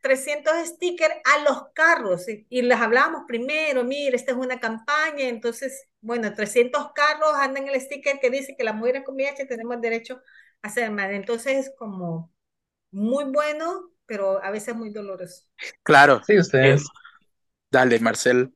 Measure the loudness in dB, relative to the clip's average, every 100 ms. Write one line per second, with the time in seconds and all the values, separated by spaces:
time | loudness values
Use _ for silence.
0 | 0 0 0 -4 0 -2 -2 -4 -4 0
1 | 0 0 2 2 2 0 -6 0 2 4
2 | 0 -2 -4 -12 _ -2 2 2 4 4
3 | 2 0 -6 -6 -4 -4 -2 -2 -2 -2
4 | -2 -2 -2 -4 -4 -4 -6 -6 -4 -2
5 | -2 -2 -6 -4 -6 -6 -10 -12 -20 _
6 | -8 -6 -6 -6 -2 2 2 0 -4 0
7 | 0 2 2 2 0 -2 -4 -4 -6 -6
8 | -4 0 0 -2 -6 -6 -4 -2 -2 -2
9 | -4 -4 -4 -4 -10 -10 -8 -6 -4 -4
10 | -8 -18 _ _ _ _ -8 -4 -4 -4
11 | -4 -6 -4 -6 -2 -2 -2 -10 -12 -8
12 | -6 -6 -10 _ _ _ _ _ _ -4
13 | -2 0 0 -2 -2 -2 -6 -6 -12 _
14 | _ -4 -2 -2 -4 -8 -8 -10 -10 -10
15 | -12 -12 -12 -16 _ _ -16 -12 6 8
16 | 10 8 6 4 6 4 6 4 0 -16
17 | -20 _ _ _ _ _ _ 4 4 4
18 | 2 2 2 2 2